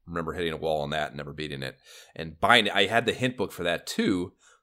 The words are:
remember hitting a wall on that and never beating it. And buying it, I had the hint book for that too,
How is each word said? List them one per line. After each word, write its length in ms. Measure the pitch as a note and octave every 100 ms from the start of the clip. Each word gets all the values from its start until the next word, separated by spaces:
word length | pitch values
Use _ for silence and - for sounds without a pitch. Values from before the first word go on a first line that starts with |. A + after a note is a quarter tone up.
| -
remember 260 | E2+ D#2+
hitting 200 | E2 E2+
a 40 | D#2
wall 240 | D#2+ D#2
on 80 | C#2+
that 180 | D2+ D2
and 80 | C#2+
never 160 | C#2+
beating 280 | D2 D2+ C#2
it. 160 | C2 - - - - -
And 240 | D#2+ D#2
buying 280 | G2+ A#2+ G#2
it, 80 | F2+
I 100 | G2
had 200 | A2+ A2
the 60 |
hint 240 | - B2+ B2
book 140 | F#2+
for 120 | -
that 220 | F2 E2+ -
too, 480 | - A3 F#2 F2+ _ - _